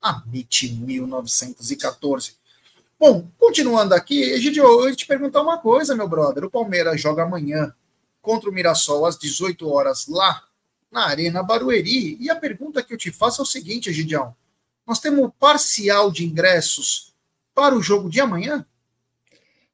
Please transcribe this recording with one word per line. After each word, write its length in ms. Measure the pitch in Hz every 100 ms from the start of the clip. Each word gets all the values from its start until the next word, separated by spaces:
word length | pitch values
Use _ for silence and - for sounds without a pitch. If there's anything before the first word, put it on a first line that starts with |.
Amit 720 | 214 120 110 127 120 - 127
mil 340 | 117 127 131 131
novecentos 640 | 127 117 - 127 - 117
e 60 | 139
quatorze. 600 | 131 - 143 131 - - _ _ _ _ _ -
Bom, 280 | 302 175 - -
continuando 580 | 233 233 254 226 196 175
aqui, 260 | - 285
Egidio, 420 | 254 254 285 302
eu 260 | 254 240 262
ia 60 | 262
te 120 | -
perguntar 340 | 277 277 285
uma 160 | 311 330
coisa, 380 | 226 262 294 233
meu 120 | 190
brother. 360 | 160 143 139
O 80 | 190
Palmeiras 500 | 233 208 180 165 147
joga 220 | 151 156
amanhã 500 | 170 175 143 156 147 - _ _ _ _
contra 280 | 214 220 202
o 40 |
Mirassol 520 | 185 170 160 - 147 170
às 120 | -
dezoito 520 | 147 139 185 170 156
horas 360 | 143 135 131 -
lá 360 | 175 190 - - _ _ _ _
na 160 | 233 180
Arena 340 | 143 170 180
Barueri. 760 | 185 233 254 226 175 254 165 220
E 100 | 285
a 60 | 330
pergunta 480 | 294 202 302 294
que 100 | -
eu 40 | 233
te 120 | 175
faço 300 | - 240 233
é 20 |
o 40 | 180
seguinte, 420 | - 165 233 202
Egidião. 460 | 156 156 147 120 - _ _ _ _ 233
Nós 140 | 220
temos 320 | 302 285 240 -
parcial 720 | 285 285 - - 202 202 202
de 140 | 165 170
ingressos 880 | 160 185 175 - 147 - - - _ _ _ _ 262
para 180 | 285
o 80 | 240
jogo 280 | 165 202 185
de 100 | 214
amanhã? 460 | 262 175 247 294 - _ _ _ _ _ _ _ _ _ _